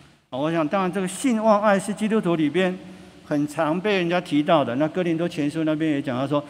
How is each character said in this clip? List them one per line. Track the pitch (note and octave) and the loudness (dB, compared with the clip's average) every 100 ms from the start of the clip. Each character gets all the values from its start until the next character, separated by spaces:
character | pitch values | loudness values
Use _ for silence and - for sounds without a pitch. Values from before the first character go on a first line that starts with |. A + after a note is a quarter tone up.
| - _ - | -20 _ -10
啊， | B2+ | -4
我 | D#3 | -2
想， | E3 D3+ | 0 0
当 | G3 | 0
然 | F#3 | 0
这 | F#3+ | -2
个 | F#3 | -4
信 | F#3 C4+ A3 | -2 0 2
望 | A3 G#3 | 4 4
爱 | G#3+ G3 | 4 2
是 | G3 | 0
基 | G3+ F#3 | -2 0
督 | A3 | 0
徒 | E3+ E3 | 2 2
里 | D3 | 2
边 | E3 F#3 F#3 - - - - | 2 0 -2 -10 -20 -20 -16
很 | - D3+ D3 | -4 -2 -2
常 | D#3+ D3+ F3 | 0 0 0
被 | G#3+ F#3+ | 0 0
人 | E3+ | 2
家 | F3 | -2
提 | F3 D3 | 0 0
到 | D3 D#3+ A#2+ | 4 4 2
的。 | B2 | 0
那 | D#3 | -2
哥 | F#3 | 0
林 | F3 E3 | -2 0
多 | E3+ | -2
前 | D#3+ C#3+ | -2 -4
书 | D3+ | -2
那 | D#3 D3+ | -2 0
边 | D#3+ | 0
也 | C#3+ | -2
讲 | C3+ B2 | -2 -4
到 | C3+ | -2
说， | D3 - | -2 -4